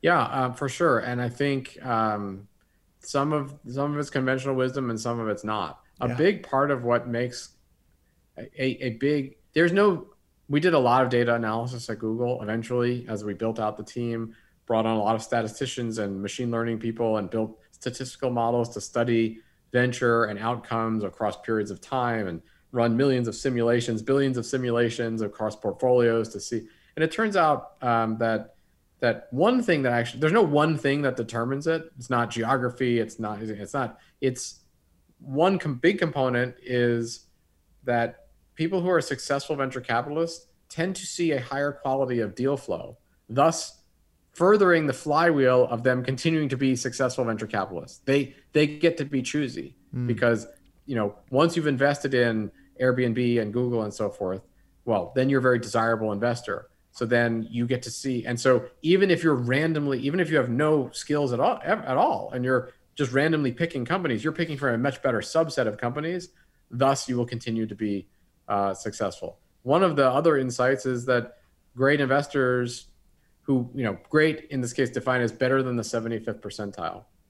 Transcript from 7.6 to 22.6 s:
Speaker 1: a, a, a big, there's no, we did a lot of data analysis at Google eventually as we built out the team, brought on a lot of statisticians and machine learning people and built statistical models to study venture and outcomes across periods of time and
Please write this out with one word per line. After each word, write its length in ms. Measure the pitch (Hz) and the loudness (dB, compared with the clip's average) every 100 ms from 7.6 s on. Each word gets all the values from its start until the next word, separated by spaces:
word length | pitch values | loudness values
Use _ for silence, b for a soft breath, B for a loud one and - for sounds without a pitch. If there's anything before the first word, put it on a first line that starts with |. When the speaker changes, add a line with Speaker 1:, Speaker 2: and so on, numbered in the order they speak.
| _ _ _ _ _ _ _ - | _ _ _ _ _ _ _ -20
Speaker 1:
a, 60 | - - | -18 -4
a, 100 | 131 120 131 | -4 -2 -6
a 40 | |
big, 440 | 113 139 147 135 - _ | -2 0 0 -4 -12 _
there's 200 | 151 170 | 2 4
no, 340 | 185 208 170 - _ _ _ _ | 6 4 2 -6 _ _ _ _
we 120 | 147 | 2
did 140 | 175 | 4
a 60 | 160 | 4
lot 240 | 123 127 | 4 4
of 60 | 127 | 4
data 260 | 120 120 117 | 2 2 2
analysis 540 | 113 113 120 123 120 | 0 -2 -4 -8 -10
at 100 | 107 | -6
Google 420 | 110 117 123 123 | -4 -2 -2 -4
eventually 640 | 107 110 113 123 120 123 120 | -4 -6 -2 0 0 -2 -6
as 140 | 107 | -8
we 100 | 104 | -6
built 260 | 95 113 113 | -4 -4 -2
out 160 | 107 104 | -4 -4
the 80 | |
team, 520 | - - 120 117 113 B B B _ | -10 -6 -4 -4 -8 B B B _
brought 200 | 113 113 | 2 2
on 100 | 110 | 2
a 40 | |
lot 140 | 104 113 | 2 0
of 60 | |
statisticians 760 | - 120 110 - 127 - 117 113 | 0 -2 -2 -4 -6 -4 -6 -4
and 240 | 101 95 | -4 -4
machine 280 | 98 - 120 | -8 -6 -4
learning 300 | 117 117 113 | -2 -2 -2
people 380 | 113 113 117 110 | -4 -2 0 0
and 120 | 98 | -2
built 300 | 113 110 - b | -2 -4 -6 b
statistical 580 | _ - 120 131 - 131 | _ -10 -8 -12 -4 -2
models 400 | 120 117 120 117 | 0 0 0 0
to 100 | 110 | -4
study 600 | - 120 120 117 113 110 B B _ | -6 -2 2 2 0 -4 B B _
venture 520 | 123 123 123 123 117 110 | 0 2 2 2 4 2
and 140 | 101 | -2
outcomes 640 | 113 120 - 113 113 110 | -4 -4 -4 -2 0 -2
across 320 | 98 - 107 - | -4 -2 -4 -4
periods 300 | - 110 104 | -2 -2 -2
of 100 | - | -6
time 460 | - 131 123 113 98 | -6 -2 0 -2 -4
and 140 | 82 b b | -6 b b